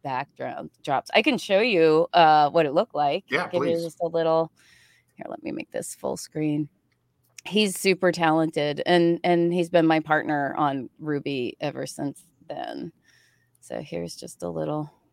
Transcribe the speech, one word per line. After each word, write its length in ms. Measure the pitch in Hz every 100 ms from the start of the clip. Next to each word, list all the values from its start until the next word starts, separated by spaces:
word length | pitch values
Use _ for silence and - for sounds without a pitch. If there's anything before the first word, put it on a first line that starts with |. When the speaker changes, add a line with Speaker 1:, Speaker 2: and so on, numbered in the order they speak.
Speaker 1:
background 680 | 143 131 143 _ 127 - 160 _
drops. 260 | - 135 -
I 80 | -
can 160 | 226 226
show 240 | - 196
you, 460 | 240 190 160 156 170
uh, 360 | 175 160 151 147
what 160 | 165 156
it 80 |
looked 220 | 151 220 147
like. 280 | 147 165 _
Speaker 2:
Yeah, 180 | 139 180
Speaker 1:
Give 140 | 175 160
you 60 |
Speaker 2:
please. 120 | 170
Speaker 1:
just 160 | 165 -
a 60 | 170
little, 440 | 165 160 160 165 _ _ _ _ _ _ _
here, 100 | -
let 120 | -
me 100 | -
make 180 | - -
this 240 | - 170 -
full 220 | - -
screen. 500 | - 160 156 147 151 _ _ _ _ _ _ - -
He's 340 | 196 208 180
super 320 | 196 180 185
talented, 680 | 175 165 160 160 160 147 147 -
and, 360 | 175 170 170
and 300 | 180 175 170
he's 160 | 175 170
been 180 | 175 160
my 140 | 160
partner 520 | 151 156 - 147 139 -
on 320 | 147 135 117 _
ruby 560 | 156 147 143 139 120 -
ever 240 | 147 135 143
since 400 | - 143 139 _ _ _
then. 420 | 143 - 64 170 _ _ _ _ _ _ _
So 180 | - 58
here's 380 | 143 160 165 -
just 260 | 170 -
a 60 | 175
little 420 | 165 156 151 151 _ _